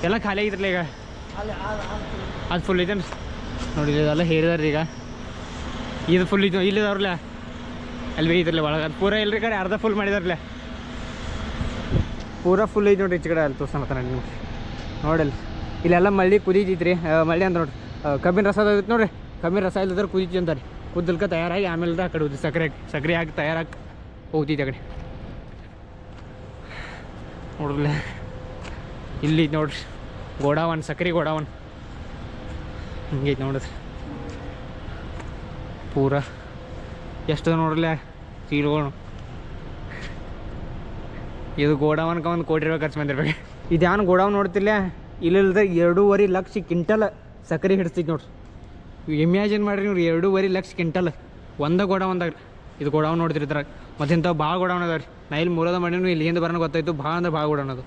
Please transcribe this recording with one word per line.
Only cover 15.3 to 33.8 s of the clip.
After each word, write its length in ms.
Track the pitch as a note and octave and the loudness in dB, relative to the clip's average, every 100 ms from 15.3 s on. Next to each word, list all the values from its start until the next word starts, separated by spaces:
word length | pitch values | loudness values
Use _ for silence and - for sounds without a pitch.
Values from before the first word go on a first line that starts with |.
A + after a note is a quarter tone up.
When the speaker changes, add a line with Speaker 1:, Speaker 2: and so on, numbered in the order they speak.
| B2 - - - - E3+ | 0 -8 -8 -6 -2 4
Speaker 1:
ಇಲ್ಲೆಲ್ಲ 240 | F3 G3 G3 | 6 6 6
ಮಳ್ಳಿ 200 | F#3 G3+ G3 | 6 6 6
ಕುದೀತೈತ್ರಿ. 460 | F#3 F#3+ F3+ E3+ F3+ D#3+ | 4 4 2 2 2 4
ಆ, 80 | D#3+ D#3+ | 4 4
ಮಳ್ಳಿ 140 | E3+ F#3+ | 4 4
ಅಂತ 100 | E3+ | 2
ನೋಡ್ರಿ, 140 | D#3 - - - D3+ | 0 -4 -12 -6 -2
ಆ, 40 | C#3 F3 | 2 4
ಕಬ್ಬಿನ 200 | F3+ G3+ | 4 4
ರಸ 80 | G3 G#3 | 4 4
ಐತಿ 160 | G#3 G3 | 4 4
ನೋಡ್ರಿ, 160 | A#3 G#3+ - - - | 2 2 -2 -14 -4
ಕಬ್ಬಿನ 200 | E3 G3 F#3+ | 0 2 2
ರಸ 100 | G3 F#3+ | 0 0
ಇಲ್ಲದ್ರೆ 220 | F3+ G3 | 0 0
ಕುದೀತಿ 240 | F#3+ F#3 F3+ | 0 0 0
ಅಂತಾರೆ. 220 | E3+ C#3 - - - | 0 -2 -6 -12 -4
ಕುದ್ದಲ್ಕ 320 | F3 F3 E3 G3+ | -2 0 0 0
ತಯಾರಾಗಿ 320 | E3 F3 F3+ F#3+ | 0 0 0 0
ಆಮೇಲೆ 300 | E3 E3+ E3 F3+ | 0 0 0 0
ಆ 40 | |
ಕಡೆ 100 | D#3+ D3+ | 0 -2
ಹೋಗಿ 140 | C#3 D3+ | 0 -2
ಸಕ್ಕರೆ 200 | E3 D#3+ | 0 -2
ಹಾಕಿ, 120 | - - | -2 -6
ಸಕ್ಕರೆ 220 | - D3+ E3+ | -4 0 0
ಹಾಕಿ 140 | D#3+ D3+ | 0 -2
ತಯಾರಾಗಿ 320 | D3+ E3 E3 - - - - - - | 0 -2 -4 -10 -14 -16 -16 -16 -4
ಹೋಗ್ತೈತಿ 300 | D#3 C#3+ D3 C3+ | -2 0 0 -2
ಆ 20 | |
ಕಡೆ 120 | B2 - - - - - - - - - - - - - - - - - - - - - - - - - - - - | -4 -10 -10 -10 -12 -12 -12 -14 -16 -16 -18 -18 -18 -16 -16 -16 -16 -16 -14 -14 -12 -12 -12 -14 -14 -14 -14 -12 -6
ನೋಡ್ರಲ್ಲ. 320 | D3 C#3+ D3 D3 - - - - - - - - - - - - D3 | -4 0 0 0 -4 -10 -12 -12 -12 -12 -10 -12 -12 -12 -10 -4 2
ಇಲ್ಲಿ 160 | D#3 D#3 | 4 4
ಐತಿ 100 | D#3 | 2
ನೋಡ್ರಿ 200 | D3+ - - - - - - - | -2 -4 -12 -12 -12 -12 -12 0
ಗೋಡಾವನ್, 380 | C#3+ D3+ E3+ D#3+ D3+ | 2 4 2 0 -4
ಸಕ್ರೆ 240 | D3 F3+ E3+ | -2 0 2
ಗೋಡಾವನ್ 300 | D3+ D#3 D3+ - - - - - - - - - - - - - - - - | 2 0 -4 -10 -14 -14 -14 -12 -12 -10 -12 -10 -10 -10 -10 -10 -10 -10 -6
ಹಿಂಗೈತಿ 300 | C#3 C#3+ C3 C3+ | 0 0 0 0
ನೋಡಿದ್ರಿ. 260 | C3+ - - | -2 -6 -10